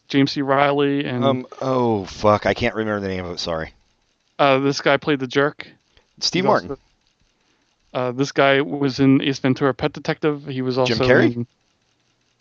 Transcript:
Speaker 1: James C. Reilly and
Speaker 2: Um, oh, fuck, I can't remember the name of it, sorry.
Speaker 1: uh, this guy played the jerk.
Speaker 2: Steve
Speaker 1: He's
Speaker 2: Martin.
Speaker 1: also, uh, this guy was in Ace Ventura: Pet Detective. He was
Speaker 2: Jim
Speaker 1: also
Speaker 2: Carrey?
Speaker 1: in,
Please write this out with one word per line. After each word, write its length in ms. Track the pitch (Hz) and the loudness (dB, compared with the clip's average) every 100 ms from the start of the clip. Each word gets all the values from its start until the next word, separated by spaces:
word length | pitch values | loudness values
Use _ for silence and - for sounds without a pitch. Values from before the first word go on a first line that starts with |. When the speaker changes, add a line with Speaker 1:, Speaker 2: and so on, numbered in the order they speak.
| _ | _
Speaker 1:
James 240 | 139 135 | 0 2
C. 100 | 151 | 0
Reilly 640 | 135 139 143 143 143 143 143 | 0 2 2 2 0 -2 -4
and 180 | 123 135 | -2 0
Speaker 2:
Um, 220 | 131 123 - | -2 -6 -8
oh, 440 | 131 131 120 107 90 | -4 0 0 -2 -4
fuck, 400 | - 107 104 98 | 0 2 2 2
I 80 | |
can't 200 | 101 120 104 | 0 -2 -2
remember 260 | 110 104 | -4 -4
the 80 | 98 | -4
name 120 | 92 90 | -6 -6
of 80 | |
it, 60 | 85 | -8
sorry. 340 | 87 80 80 - _ _ _ _ _ - | -6 -6 -6 -12 _ _ _ _ _ 0
Speaker 1:
uh, 200 | 143 135 | 2 2
this 200 | 139 139 | 0 0
guy 140 | 160 139 | 0 0
played 220 | - 139 | 0 -2
the 80 | 131 | -2
jerk. 400 | 139 143 - - _ _ _ _ - | 0 0 -4 -16 _ _ _ _ -8
Speaker 2:
Steve 240 | - 170 202 | -4 0 2
Speaker 1:
He's 20 | |
Speaker 2:
Martin. 220 | 165 87 | 0 -2
Speaker 1:
also, 120 | 135 _ _ _ _ _ _ _ _ _ _ _ | -12 _ _ _ _ _ _ _ _ _ _ _
uh, 180 | 131 127 | -6 -4
this 180 | 123 139 | -2 -2
guy 300 | - 139 139 | 2 2 4
was 380 | 165 143 139 127 | 0 -2 -2 2
in 200 | 135 135 | 4 4
Ace 180 | - 131 | 2 -2
Ventura: 340 | 131 131 143 | 0 2 0
Pet 180 | 127 151 | 0 -4
Detective. 540 | 156 147 156 160 147 147 | -4 -6 -2 -2 -4 -6
He 160 | 131 | -6
was 140 | 127 127 | -2 0
Speaker 2:
Jim 60 | |
Speaker 1:
also 220 | 127 113 127 | 0 2 4
Speaker 2:
Carrey? 300 | 131 156 120 | 4 4 0
Speaker 1:
in, 120 | 120 _ _ _ _ _ _ _ _ _ | -8 _ _ _ _ _ _ _ _ _